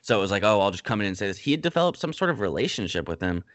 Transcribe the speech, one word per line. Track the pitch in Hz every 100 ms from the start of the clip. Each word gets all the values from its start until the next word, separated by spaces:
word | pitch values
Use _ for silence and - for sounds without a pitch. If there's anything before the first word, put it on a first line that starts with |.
So | - 104
it |
was | 98
like, | 98
"Oh, | 104 104
I'll | 98
just | 90
come | - 107
in | 101
and | 92
say | 101
this." | 92
He | 143
had | 151
developed | 170 170 175 -
some | 160
sort | - 185
of | 135
relationship | 98 76 131 - 95 87 76
with | 82
him. | 90 87 -